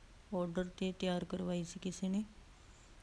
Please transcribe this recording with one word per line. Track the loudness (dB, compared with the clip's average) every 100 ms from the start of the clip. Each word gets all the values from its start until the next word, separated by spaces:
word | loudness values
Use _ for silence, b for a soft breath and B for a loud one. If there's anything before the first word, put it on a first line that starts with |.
| -20 -20 -4 0
ਆਰਡਰ | 2 2 0 0
'ਤੇ | 0
ਤਿਆਰ | 2 2 2 2
ਕਰਵਾਈ | 0 2 0
ਸੀ | 0 -4
ਕਿਸੇ | -4 0 2
ਨੇ | 2 0 -6 -18 -18 -20 -20 -20 -20